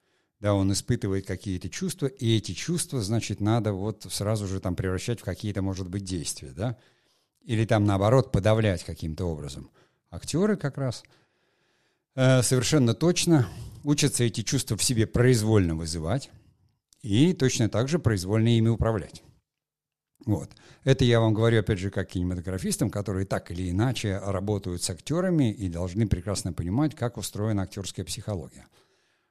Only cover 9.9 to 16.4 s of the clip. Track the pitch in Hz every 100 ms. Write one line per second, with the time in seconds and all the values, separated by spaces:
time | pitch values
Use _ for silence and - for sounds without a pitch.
9.9 | _ _ 87 - 151 208 202 143 131 131
10.9 | - - _ _ _ _ _ _ _ _
11.9 | _ _ - 131 131 117 127 117 151 120
12.9 | 113 165 175 - 160 107 - - - 143
13.9 | 147 147 - 117 117 104 131 - 101 -
14.9 | 110 110 117 123 120 107 107 87 80 82
15.9 | 85 78 131 - -